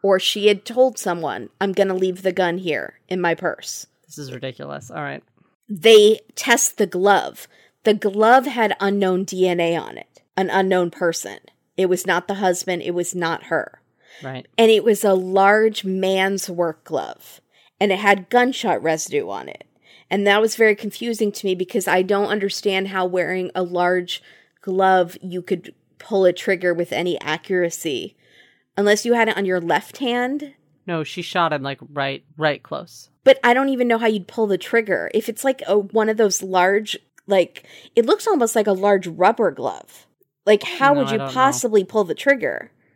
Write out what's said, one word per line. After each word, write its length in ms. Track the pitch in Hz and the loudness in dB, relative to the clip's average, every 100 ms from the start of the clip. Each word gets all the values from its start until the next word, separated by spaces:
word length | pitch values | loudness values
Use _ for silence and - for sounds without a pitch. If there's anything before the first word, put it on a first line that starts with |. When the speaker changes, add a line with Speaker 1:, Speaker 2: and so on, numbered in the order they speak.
Speaker 1:
or 160 | 196 190 | 0 2
she 300 | - 214 202 | 0 0 2
had 160 | 202 | 2
told 340 | - 233 254 233 | -2 2 2 2
someone, 520 | 196 175 156 101 113 - | -6 -4 -4 -8 -10 -6
"I'm 120 | 196 | -4
gonna 220 | 185 196 | 0 0
leave 280 | 185 185 185 | 2 -2 -2
the 100 | 190 | -4
gun 260 | 185 175 175 | 0 0 -2
here 400 | 180 135 71 - - | -4 -4 -6 -14 -8
in 120 | 185 | -2
my 140 | 175 | -2
purse." 520 | 165 180 - - - - _ _ | -2 -4 -6 -10 -14 -16 _ _
Speaker 2:
This 120 | - | -16
is 140 | 139 | -14
ridiculous. 580 | 131 131 - 143 143 - | -12 -12 -12 -14 -14 -14
All 120 | 160 | -12
right. 200 | 143 139 - _ _ _ - | -10 -12 -16 _ _ _ -14
Speaker 1:
They 520 | 196 208 220 208 220 _ | 0 8 8 8 4 _
test 440 | - - 233 - - | -6 0 2 0 -2
the 80 | 196 | -2
glove. 600 | 180 196 196 67 - - _ _ _ | 0 4 4 2 -10 -20 _ _ _
The 80 | - | 0
glove 520 | 208 208 202 220 262 254 | 0 0 2 6 6 4
had 280 | 240 214 - | -2 -2 0
unknown 440 | 196 202 190 185 | -2 0 0 0
D 220 | 190 185 185 | -2 0 0
N 120 | 175 | 0
A 160 | 170 170 | -2 -2
on 220 | - - | -6 -14
it, 240 | - _ _ - | -18 _ _ -4
an 120 | 190 | -2
unknown 400 | 190 190 185 175 | 0 0 0 -2
person. 480 | - - 165 - 101 _ _ _ - | -2 -4 -4 -8 -14 _ _ _ -2
It 80 | 190 | 0
was 200 | 180 185 | 0 0
not 200 | 262 - | -2 -2
the 60 | |
husband. 480 | 196 190 180 - 175 | -2 -2 -2 -4 -6
It 80 | - | -4
was 240 | 175 175 | -6 -4
not 300 | 180 170 165 | -4 -4 -6
her. 360 | - 160 - - _ _ _ - | -4 -6 -6 -12 _ _ _ -18
Speaker 2:
Right. 240 | 135 131 - - | -14 -14 -8 2
Speaker 1:
And 120 | 226 | 4
it 120 | 220 | 4
was 180 | 214 208 | 4 2
a 100 | 208 | 2
large 720 | 190 185 190 196 214 220 214 | 2 2 4 4 6 2 0
man's 640 | 190 190 190 190 190 196 - | -6 -2 0 0 0 -2 -6
work 340 | 175 170 156 | -4 -4 -4
glove, 560 | - 151 73 - - - _ _ _ - | -6 -6 -6 -12 -20 -20 _ _ _ -2
and 100 | 208 | 0
it 60 | 190 | 2
had 280 | 208 196 180 | 2 2 4
gunshot 540 | 247 247 262 214 143 | 2 2 0 -2 -2
residue 460 | 160 160 - 147 92 | 0 -2 -2 -4 -4
on 180 | 98 67 | -8 -12
it. 160 | - - _ _ - - | -16 -20 _ _ -20 -6
And 160 | 196 202 | 0 2
that 140 | 202 | 4
was 140 | 220 - | 2 4
very 180 | 226 | 2
confusing 560 | 208 214 - 233 220 208 | 2 -2 -8 -6 -2 -2
to 140 | 202 202 | -2 -4
me 80 | |
because 320 | 185 185 208 180 | -4 -2 -4 0
I 140 | 180 | 0
don't 240 | 185 202 202 | 2 0 0
understand 600 | 208 196 - 208 190 190 | -2 -4 -4 -2 -2 -4
how 180 | 190 180 | -4 -2
wearing 440 | 180 165 185 185 | -2 -2 -4 -4
a 80 | - | -6
large 600 | 175 175 175 185 180 - _ _ _ _ | -4 0 0 0 -2 -10 _ _ _ _
glove 560 | - 185 190 185 175 - | -6 0 4 4 2 -4
you 180 | 185 180 | -10 -10
could 320 | 175 180 - - _ _ | -4 -6 -6 -20 _ _
pull 260 | - 202 | -4 2
a 80 | 190 | 2
trigger 420 | 180 - 185 180 | 2 -2 -2 0
with 180 | 170 175 | -2 -2
any 280 | 117 180 170 | -4 -4 -4
accuracy, 960 | - 160 - 185 170 - 160 127 85 _ _ _ _ _ _ - | -6 -8 -4 -2 -2 -4 -6 -6 -8 _ _ _ _ _ _ -2
unless 280 | 202 208 | 2 2
you 80 | 233 | 2
had 140 | 233 226 | 2 2
it 80 | 196 | 0
on 80 | |
your 160 | 196 185 | -2 -2
left 380 | 170 - - - | 0 -2 -2 -8
hand. 560 | 254 240 247 285 294 _ _ _ - | -4 -2 -2 -6 -10 _ _ _ -8
Speaker 2:
No, 180 | 170 | -6
she 180 | 151 - | -6 -10
shot 300 | 170 185 165 | -6 -2 -2
him, 100 | 147 | -2
like, 160 | 135 135 - | -6 -10 -12
right, 320 | 147 139 139 _ 147 | -6 -6 -6 _ -4
right 260 | 151 143 | -2 -2
close. 480 | - 143 - - - _ | -6 -10 -12 -18 -20 _
Speaker 1:
But 160 | - 269 | 4 4
I 100 | 240 | 4
don't 140 | 247 269 | 2 2
even 180 | 262 240 | 0 0
know 120 | 226 | 2
how 80 | 226 | 2
you'd 180 | 214 175 | -2 -4
pull 200 | - 214 | -4 -2
the 100 | 185 | -2
trigger. 520 | - 226 214 151 85 | 0 -2 0 -2 -2
If 140 | - 226 | -4 -4
it's, 160 | 226 | -4
like, 180 | 269 262 - | -2 -2 0
a, 100 | 208 | 0
one 300 | 196 220 214 | 0 0 0
of 80 | 214 | 2
those 260 | 214 190 | 0 0
large, 560 | 190 185 180 202 214 - _ _ - | -2 2 2 2 -2 -12 _ _ 0
like, 360 | 196 170 - - - - | 2 2 -2 -20 -20 -6
it 100 | - 233 | 0 2
looks 200 | 415 440 | 2 2
almost 300 | 359 233 233 | 0 2 0
like 100 | 214 | 0
a 60 | |
large 340 | 190 202 202 175 | 2 4 2 0
rubber 440 | 165 185 226 208 | 2 2 4 0
glove. 540 | 147 127 90 - - _ _ _ _ - | -2 -6 -8 -14 -20 _ _ _ _ 2
Like, 160 | 208 | 2
how 320 | - 349 269 | 2 0 2
Speaker 2:
No, 60 | 285 | 2
Speaker 1:
would 80 | 262 | 0
Speaker 2:
I 40 | |
Speaker 1:
you 60 | 220 | -2
Speaker 2:
don't 80 | - | -4
know. 40 | |
Speaker 1:
possibly 500 | 262 269 277 240 214 | 0 0 2 0 0
pull 200 | 190 220 | 0 -2
the 100 | 185 | -2
trigger? 580 | 156 - 269 147 73 - _ _ | -2 2 2 0 -6 -12 _ _